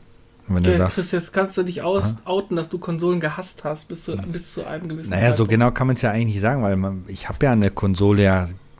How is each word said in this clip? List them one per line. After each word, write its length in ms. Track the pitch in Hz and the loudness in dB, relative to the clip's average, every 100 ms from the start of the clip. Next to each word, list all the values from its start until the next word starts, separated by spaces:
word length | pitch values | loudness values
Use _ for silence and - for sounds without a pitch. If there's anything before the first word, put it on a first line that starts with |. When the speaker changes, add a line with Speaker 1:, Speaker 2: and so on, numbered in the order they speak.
| - - - _ - | -20 -20 -20 _ -2
Speaker 1:
Und 80 | 180 | 2
wenn 60 | |
du 80 | 180 | 4
Speaker 2:
Ja, 80 | 180 | 4
Speaker 1:
sagst 160 | 185 | 2
Speaker 2:
Chris, 180 | - 175 | 0 -2
jetzt 200 | 180 170 | -4 -2
kannst 240 | 196 190 190 | -2 0 -2
du 40 | |
dich 200 | 180 175 | -4 -4
aus-, 340 | 175 196 196 - | -2 0 0 -4
Speaker 1:
Aha. 40 | |
Speaker 2:
outen, 320 | - 190 196 170 | -4 -4 -2 -4
dass 140 | 160 | -4
du 80 | 175 | -6
Konsolen 420 | 175 165 175 180 | -6 -2 0 0
gehasst 440 | 156 156 185 - | -2 -6 -10 -8
hast, 240 | 147 151 - | -8 -8 -10
bis 160 | 160 - | -12 -8
zu, 100 | 165 | -8
Speaker 1:
Hm. 120 | 175 | -6
Speaker 2:
bis 220 | 170 - | -8 -10
zu 120 | - - | -10 -8
einem 220 | 156 170 | -8 -8
gewissen 220 | 160 127 | -8 -4
Speaker 1:
Naja, 160 | 92 117 | 0 2
so 40 | |
Speaker 2:
Zeitpunkt. 200 | 113 107 | 4 4
Speaker 1:
genau 200 | 113 120 | 4 4
kann 140 | 117 131 | 2 0
man's 120 | 123 | 0
ja 80 | 117 | 0
eigentlich 240 | 110 113 | 0 0
nicht 60 | 101 | 0
sagen, 220 | 104 139 | 0 0
weil 140 | 101 95 | 0 0
man, 280 | 98 95 90 | 0 -4 -10
ich 220 | 95 - | -12 -10
hab 140 | - | 0
ja 100 | 143 | 2
eine 180 | 117 98 | 4 2
Konsole, 520 | - 98 92 101 101 | 2 0 4 4 6
ja, 260 | 98 95 87 92 - | 6 4 0 -6 -18